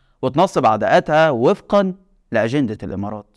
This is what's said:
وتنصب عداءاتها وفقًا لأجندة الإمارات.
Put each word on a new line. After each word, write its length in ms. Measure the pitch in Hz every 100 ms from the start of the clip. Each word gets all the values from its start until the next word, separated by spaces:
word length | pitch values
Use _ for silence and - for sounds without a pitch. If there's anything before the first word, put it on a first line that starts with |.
| _ _
وتنصب 440 | 131 135 190 170 123
عداءاتها 640 | 110 101 165 180 151 160
وفقًا 640 | 123 135 202 - 202 190 185 _ _ -
لأجندة 460 | 117 113 139 123 107
الإمارات. 420 | 98 95 101 107 -